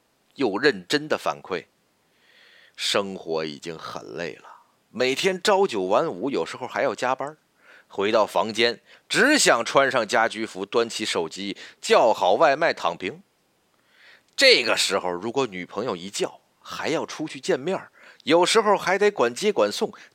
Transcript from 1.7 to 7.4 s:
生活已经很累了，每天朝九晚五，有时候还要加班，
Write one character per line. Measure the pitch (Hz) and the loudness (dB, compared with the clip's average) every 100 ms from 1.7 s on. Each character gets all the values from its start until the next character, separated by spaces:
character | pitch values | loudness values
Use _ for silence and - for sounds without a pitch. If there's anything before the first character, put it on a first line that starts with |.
| _ _ _ _ _ _ _ _ _ _ - | _ _ _ _ _ _ _ _ _ _ -8
生 | - 98 98 | -2 -2 -2
活 | 92 85 80 | -8 -6 -6
已 | 80 71 | -6 -10
经 | 82 80 | -14 -12
很 | - - - 80 | -12 -14 -12 -10
累 | 85 | -10
了， | - - - _ _ _ | -10 -20 -20 _ _ _
每 | 110 127 | -2 -2
天 | 135 190 185 | 0 -2 -2
朝 | 214 196 | 2 2
九 | 202 104 | 2 0
晚 | 92 113 165 | 0 0 0
五， | 90 135 | -4 -4
有 | 98 | -4
时 | 82 - | -4 -8
候 | 123 | -8
还 | - | -2
要 | 131 | -2
加 | 101 127 | -2 -4
班， | 131 139 156 | -4 -6 -12